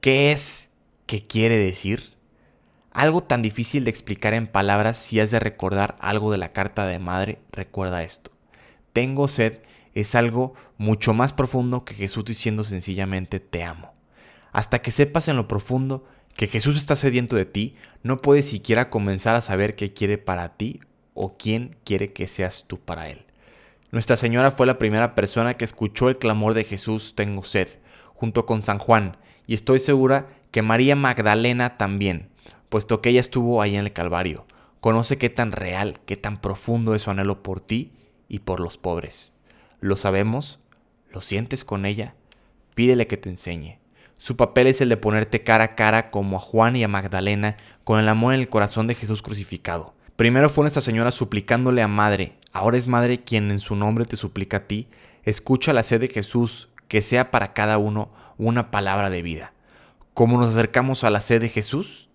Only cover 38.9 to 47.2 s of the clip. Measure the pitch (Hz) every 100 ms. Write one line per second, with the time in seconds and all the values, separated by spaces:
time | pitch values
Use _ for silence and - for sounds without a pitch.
38.9 | 87 82 - - _ _ _ _ _ 98
39.9 | 98 101 95 107 120 147 - _ _ _
40.9 | _ _ - - 98 95 131 - 101 98
41.9 | 104 104 - _ - _ _ _ - 120
42.9 | 127 113 98 98 90 - 85 76 - _
43.9 | _ _ _ - 117 120 - 127 131 131
44.9 | 113 107 107 110 113 - 113 110 - 107
45.9 | 110 113 104 98 95 - 110 113 123 110
46.9 | 98 95 92